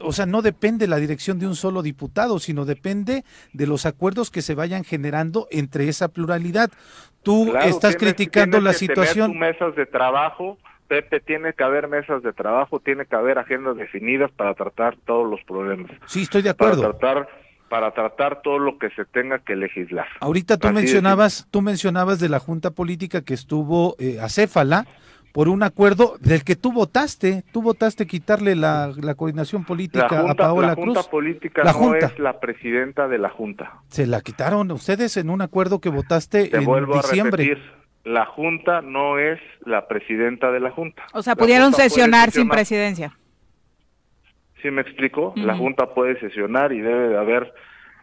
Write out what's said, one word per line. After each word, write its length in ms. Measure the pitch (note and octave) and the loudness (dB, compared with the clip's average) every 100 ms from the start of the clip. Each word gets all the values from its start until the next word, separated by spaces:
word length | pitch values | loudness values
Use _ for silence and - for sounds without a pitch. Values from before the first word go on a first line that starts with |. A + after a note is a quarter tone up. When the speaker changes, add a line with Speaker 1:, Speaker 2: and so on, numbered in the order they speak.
Speaker 1:
o 100 | E3 | -6
sea, 140 | D#3 F#3+ | -4 -2
no 140 | G#3 | 0
depende 440 | G#3+ E3 G#3 A3+ G#3 | 0 0 -2 0 0
la 100 | D3+ | 0
dirección 420 | D3+ D3+ - F#3 | -2 -4 -6 -4
de 80 | F#3+ | -4
un 80 | E3+ | -4
solo 260 | F#3+ F#3 | -4 -4
diputado, 560 | D3+ C#3 C3+ - A#3+ F#3+ | -6 -8 -8 -4 -2 -2
sino 280 | - D3 C#3 | -4 -6 -4
depende 580 | C#3 F#3+ G3+ G3+ C4 - - - | -6 -4 -6 -4 -6 -6 -20 -16
de 120 | C#3+ D3 | -4 -2
los 200 | C#3+ E3 | -2 -2
acuerdos 420 | - F#3 F#3 D3+ | -2 -4 -2 -6
que 120 | F3 | -6
se 100 | D3+ | -6
vayan 300 | C#3+ E3+ F#3+ | -4 -4 -6
generando 640 | D#3+ D#3 C#3+ D3 D#3+ F#3+ - | -6 -6 -4 -4 -2 -4 -4
entre 380 | D#3 C#3 D3 C#3+ | -6 -4 -2 -2
esa 220 | D3+ F3 | -2 -4
pluralidad. 600 | E3+ E3 F3 E3+ F#3 F3+ _ - - - _ | -4 -4 -2 -2 0 -2 _ -20 -20 -20 _
Tú 240 | - G#3+ A3+ | 2 2 4
Speaker 2:
Claro, 160 | A3+ D#3+ | 2 2
Speaker 1:
estás 260 | E3+ G#3 E3+ | 4 2 4
Speaker 2:
tienes, 160 | G#3+ F#3+ | 2 0
Speaker 1:
criticando 420 | G3 G#3 G3+ G#3 | 0 2 4 4
Speaker 2:
tienes 40 | |
Speaker 1:
la 80 | G3 F#3 | 4 2
Speaker 2:
que 140 | F#3 | 0
tener 140 | F#3+ E3 | 2 2
Speaker 1:
situación. 240 | F3+ A3 | 2 0
Speaker 2:
tus 80 | E3 | 0
mesas 360 | E3 E3 F3 D3+ | -2 0 -4 -2
de 100 | C3+ | -4
trabajo, 720 | C3 B2+ C3+ D#3 - F3+ G3+ _ _ - | 0 0 0 -2 -4 -12 -12 _ _ -4
Pepe, 320 | C#3+ - - | -4 -2 -6
tiene 320 | - D#3 D#3+ | -4 -6 -4
que 100 | - | -2
haber 240 | C3 C#3+ D3 | 0 0 -2
mesas 340 | D3 C#3+ C#3 | -4 -4 -4
de 120 | A#2+ | -4
trabajo, 460 | - G#2 A#2+ C#3 C#3+ | -6 -2 0 -2 -4
tiene 240 | - C#3 C#3 | -4 -4 -2
que 100 | A2+ | -2
haber 240 | A#2+ C3 | 0 0
agendas 380 | A#2 C3 C3+ A2+ | -2 -6 -4 -8
definidas 520 | G2 G2+ A2 C3+ C#3 | -8 -8 -4 -2 -2
para 220 | - G2+ | -2 -4
tratar 420 | F#2+ G2+ - A#2 - - | -4 -6 -2 -4 -4 -4
todos 220 | A#2 A2+ | -2 -2
los 140 | G#2 - | -4 -10
problemas. 440 | F#2 G2 F#2+ F2+ - - | -8 -6 -8 -10 -18 -10
Speaker 1:
Sí, 160 | F#3+ | -8
estoy 180 | F#3 G3+ | -2 0
de 100 | G3+ | 0
Speaker 2:
Para 200 | F3+ A3 | 2 2
Speaker 1:
acuerdo. 200 | F3 G#2+ G#2+ | 2 0 0
Speaker 2:
tratar, 320 | B2+ C3+ C#3+ - _ _ - | 0 0 -4 -14 _ _ -6
para 220 | A2+ A2 | -4 -2
tratar 500 | A2+ A2 - C#3+ C#3+ | -2 -6 -2 -4 -4
todo 180 | D3 C#3+ | -4 -2
lo 180 | C#3 C#3 | -2 -4
que 100 | G#2+ | -8
se 140 | - G2+ | -8 -8
tenga 340 | B2 B2+ C3 | -4 -4 -6
que 160 | - G2 | -6 -6
legislar. 520 | F#2+ - F2 F2 D#2 - | -6 -8 -10 -8 -10 -8
Speaker 1:
Ahorita 380 | C#3 E3+ F3 G#3+ | -4 -2 0 0
tú 100 | G#3+ | 2
Speaker 2:
Así 80 | G#3 | 2
de 60 | |
Speaker 1:
mencionabas, 520 | D#3 G3 F#3+ G3 G#3 - | 4 4 4 4 4 2
Speaker 2:
simple. 160 | - | -4
Speaker 1:
tú 100 | G3+ | -2
mencionabas 580 | G3+ F#3+ G3 F3+ F3+ F#3+ | 0 0 -2 0 0 0
de 80 | E3+ | 0
la 100 | C#3+ | -2
junta 320 | - E3 F3+ | -2 -6 -6
política 500 | D#3+ F3 F3 F3+ F#3 | -6 -6 -6 -6 -6
que 100 | C3+ | -6
estuvo, 600 | B2+ - D3+ D3+ E3+ F3 - | -8 -4 -4 0 2 0 0
eh, 200 | B2+ A2+ | -6 -4
acéfala 640 | A2+ - G#3 - C3+ E3+ A#3+ - _ _ _ | -4 0 2 4 4 2 0 -12 _ _ _
por 160 | - D#3 | 0 2
un 120 | G3 | 4
acuerdo 540 | G3+ - G3+ G3 A#3 - | 0 4 6 6 4 4
del 240 | C3 D#3+ C#3 | 4 4 2
que 100 | F3+ | 0
tú 160 | B3+ | 0
votaste, 720 | A#3+ G3+ C4 D4 - F#3+ F#3+ - | 0 2 2 0 0 0 0 -4
tú 100 | A#3 | -4
votaste 460 | A3+ G#3+ A3 - F#3+ | 0 2 0 0 -4
quitarle 480 | F3 - G#3 G3+ F3 | -4 0 0 2 2
la, 380 | D#3 D3+ C#3+ C#3 | 2 0 -2 -4
la 120 | D3 C#3 | -6 -4
coordinación 500 | D#3+ D3+ D#3 G#3 F3 | -4 -4 -4 -4 -4
política 420 | F3 F#3 C3+ B2 | -6 -4 0 2
Speaker 2:
La 100 | E3 | 2
junta, 100 | - | 2
Speaker 1:
a 40 | D3 F#3 | 2 2
Paola 200 | E3+ - | 4 2
Speaker 2:
la 60 | - | 0
junta 260 | F3+ A#3+ | 0 -2
Speaker 1:
Cruz. 60 | F3 | 0
Speaker 2:
política 540 | D3+ D3+ E3 E3 D#3+ D3+ | -2 -2 -6 -6 2 2
Speaker 1:
La 80 | |
Speaker 2:
no 40 | D3+ | 4
Speaker 1:
junta. 280 | A#3+ D#3+ D3+ | 4 4 0
Speaker 2:
es 100 | - | -2
la 200 | C#3 - | -4 -4
presidenta 720 | A#2+ A2+ B2 A#2+ C3 C#3 C3+ | -6 -8 -4 -2 -2 -2 -2
de 80 | A#2+ | 0
la 120 | G2 | -2
junta. 440 | - G#2+ G2 - - _ | -4 -10 -10 -16 -18 _
Speaker 1:
Se 180 | - B2+ | -4 -2
la 140 | A#2 | -2
quitaron 500 | - G#2+ C#3 G#3 G3 | -4 -6 -2 0 -2
ustedes 460 | C#3+ - G3 A#3 G3 | -4 -4 -2 -2 -2
en 120 | D#3+ | -4
un 120 | F#3 | -4
acuerdo 380 | F#3 F#3+ F#3 F#3+ | -2 -2 0 0
que 80 | F3+ | -2
votaste 580 | C#3+ C3+ E3 - G#3 G3+ | -4 0 -2 0 0 2
Speaker 2:
Te 100 | - | 2
Speaker 1:
en 60 | C#3 | 2
Speaker 2:
vuelvo 300 | C3 C#3 C#3+ | 2 2 0
a 60 | |
Speaker 1:
diciembre. 420 | C#3 F#3+ A3 F#3+ | 2 2 2 2
Speaker 2:
repetir, 280 | C#3+ C#3 - - _ _ A2+ | 0 -2 -6 -20 _ _ -2
la 200 | A#2 A2 | 0 0
junta 560 | - D#3+ E3 F3+ F3 | -2 -4 -4 0 -2
no 380 | C#3 C3+ C#3+ C#3+ | -2 -2 0 0
es 200 | D3 D#3+ - - - | 0 -2 -8 -16 -4
la 220 | G#2+ - | -4 -2
presidenta 600 | G#2+ - A2 A#2 B2 C3 | -6 -4 -2 -2 0 -2
de 100 | B2+ | 0
la 100 | B2+ | -4
junta. 320 | B2+ E3 - - | -6 -10 -12 -12
Speaker 3:
O 80 | A3 | -8
sea, 100 | A3 | -2
Speaker 2:
La 40 | A#3 | 2
Speaker 3:
pudieron 220 | A3+ B3 C4+ | 4 6 6
Speaker 2:
junta 120 | C#4 | 6
puede 120 | C4 | 4
Speaker 3:
sesionar 320 | B3+ A#3+ A#3 | 6 6 8
sin 100 | A3+ | 6
Speaker 2:
sesionar. 240 | A#3 A#3 G#3+ | 4 2 2
Speaker 3:
presidencia. 600 | G#3 G#3+ G#3 F3 D3 - _ _ _ _ _ _ _ _ _ _ _ _ _ _ | 2 0 -2 -4 -8 -12 _ _ _ _ _ _ _ _ _ _ _ _ _ _
Speaker 2:
¿Sí 80 | C#3+ | -6
me 100 | C3+ | -4
explico? 520 | C3 - C3 - F3+ F#3 | -6 -4 -4 -2 -4 -2
La 180 | G#2 | -2
Speaker 3:
Ujú. 100 | - B2+ | 0 -2
Speaker 2:
junta 280 | C3 B2+ | 0 -2
puede 260 | - B2+ B2+ | 0 0 -2
sesionar 520 | G#2+ G#2+ G2+ B2 C#3+ | -6 -6 -2 0 0
y 80 | A#2+ | 0
debe 280 | A2 A#2+ A#2+ | -2 0 2
de 80 | G#2 | 0
haber 360 | G#2+ A#2+ B2 - - - - _ | 0 0 -2 -12 -20 -20 -20 _